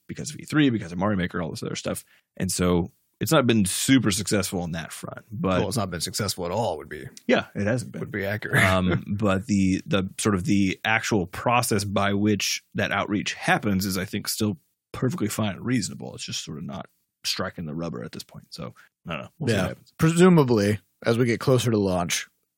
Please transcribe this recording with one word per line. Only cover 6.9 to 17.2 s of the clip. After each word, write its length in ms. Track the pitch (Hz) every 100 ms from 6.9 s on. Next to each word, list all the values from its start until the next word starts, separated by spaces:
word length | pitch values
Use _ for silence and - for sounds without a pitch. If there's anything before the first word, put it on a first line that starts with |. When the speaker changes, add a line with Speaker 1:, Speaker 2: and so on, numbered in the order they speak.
Speaker 2:
be 160 | 76 - - -
Speaker 1:
Yeah, 200 | - -
it 120 | 110 101
hasn't 240 | 127 104
been. 80 | -
Speaker 2:
would 120 | -
be 140 | 104 98
accurate. 360 | 104 - -
Speaker 1:
Um, 400 | 95 92 92 165 -
Speaker 2:
<laughs> 100 | 101
Speaker 1:
but 280 | 104 95 98
the, 340 | 101 95 92 -
the 220 | 101 92 -
sort 160 | 110 95
of 80 |
the 340 | 87 101 95 -
actual 420 | 107 113 - 107 85
process 560 | - 127 120 120 104
by 300 | 101 101 101
which 500 | 101 107 101 - - _
that 180 | - 92
outreach 400 | 98 - 101 -
happens 520 | - - 175 107 95 95
is, 100 | 92
I 60 |
think, 240 | 92 104 -
still 300 | - 107 - _ _ _
perfectly 360 | - 131 175 107
fine 280 | - 107 85
and 80 | 110
reasonable. 480 | 123 - - 60
It's 100 | -
just 200 | - 120
sort 140 | - 156
of 60 |
not 220 | 170 - - _ _ _